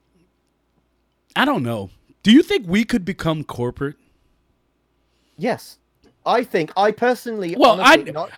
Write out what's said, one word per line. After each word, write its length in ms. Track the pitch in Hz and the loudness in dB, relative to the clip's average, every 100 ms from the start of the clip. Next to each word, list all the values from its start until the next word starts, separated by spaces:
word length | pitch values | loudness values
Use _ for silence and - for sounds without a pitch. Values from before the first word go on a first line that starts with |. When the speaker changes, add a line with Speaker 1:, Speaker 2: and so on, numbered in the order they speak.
| _ _ _ _ _ _ _ _ _ _ _ _ _ 180 | _ _ _ _ _ _ _ _ _ _ _ _ _ -2
Speaker 1:
I 80 | |
don't 180 | 269 226 | 0 0
know. 280 | 120 113 98 - _ _ | -4 -6 -10 -16 _ _
Do 80 | 202 | 6
you 100 | 262 | 6
think 240 | 349 392 180 | 6 -2 0
we 180 | 202 | -2
could 200 | 226 240 | 0 -4
become 400 | 180 - 165 156 | -4 -6 -4 -4
corporate? 520 | - - 123 - 139 - _ _ _ _ _ _ _ _ _ _ _ _ _ - | -8 -8 -8 -6 -10 -10 _ _ _ _ _ _ _ _ _ _ _ _ _ -8
Speaker 2:
Yes. 420 | 226 196 - - _ _ _ _ | -6 -6 -10 -20 _ _ _ _
I 200 | 165 226 | -2 -2
think, 260 | 240 196 156 185 | -2 -4 -2 0
I 160 | 208 | 0
personally, 640 | 214 240 240 240 220 175 185 | 0 -2 -2 -6 -8 -6 2
Speaker 1:
Well, 220 | 262 185 | 2 4
Speaker 2:
honestly, 300 | 247 320 - | 4 4 0
Speaker 1:
I, 20 | |
Speaker 2:
not, 180 | 151 185 | -10 -10